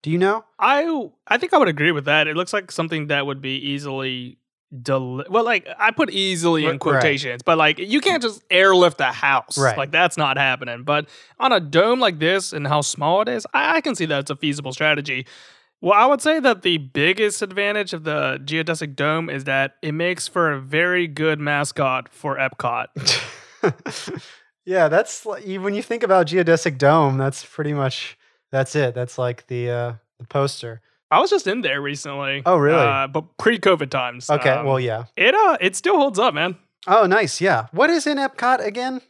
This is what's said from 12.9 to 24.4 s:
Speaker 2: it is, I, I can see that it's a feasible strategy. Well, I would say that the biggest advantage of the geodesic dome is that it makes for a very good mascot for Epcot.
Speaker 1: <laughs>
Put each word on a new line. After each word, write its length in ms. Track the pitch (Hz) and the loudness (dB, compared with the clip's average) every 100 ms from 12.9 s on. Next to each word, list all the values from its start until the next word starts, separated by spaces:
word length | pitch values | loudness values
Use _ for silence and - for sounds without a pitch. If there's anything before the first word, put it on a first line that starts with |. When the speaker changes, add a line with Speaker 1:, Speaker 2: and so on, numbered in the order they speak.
| - 147 190 | -2 0 2
Speaker 2:
it 60 | 220 | 0
is, 180 | 240 - | -4 -2
I, 220 | 269 302 330 | -2 2 0
I 40 | |
can 140 | 302 220 | 0 -4
see 80 | |
that 140 | 160 143 | -2 -2
it's 100 | 139 | -4
a 60 | 143 | -4
feasible 360 | 156 135 135 | -4 -4 -8
strategy. 520 | 127 156 147 143 127 123 - - _ _ _ | -6 -4 -4 -6 -8 -8 -20 -20 _ _ _
Well, 140 | 175 | 2
I 100 | 202 | 4
would 160 | 254 285 | 4 2
say 200 | 302 320 | 2 2
that 200 | 262 208 | 2 0
the 160 | 185 165 | 0 -2
biggest 640 | 135 143 156 190 214 202 | -2 0 0 2 -2 -2
advantage 540 | 196 185 202 208 190 | -6 -4 -2 -2 -4
of 100 | 170 | -6
the 340 | 156 151 139 135 | -6 -4 -4 -4
geodesic 520 | 139 160 160 160 151 135 | -6 -4 -2 -4 -6 -4
dome 340 | 147 160 165 | -2 -2 -4
is 140 | 139 | -8
that 320 | 135 135 139 _ | -2 -2 -2 _
it 120 | 156 | -8
makes 360 | 151 175 180 - | -4 -4 -4 -6
for 240 | 180 165 | 0 0
a 80 | 139 | -2
very 480 | 131 151 175 180 170 | -4 0 2 0 -2
good 320 | 147 160 151 | -2 -2 -2
mascot 720 | 147 147 147 - 135 127 - | -2 -2 -2 -2 -2 -2 -8
for 240 | _ 147 135 | _ -8 -4
Epcot. 520 | 135 - 120 117 123 - 131 - - - - _ | -4 -4 -6 -4 -8 -4 -2 -2 -6 -16 -20 _
Speaker 1:
<laughs> 600 | 185 - - - - 370 - - | -2 -2 -14 -12 -12 -12 -14 -20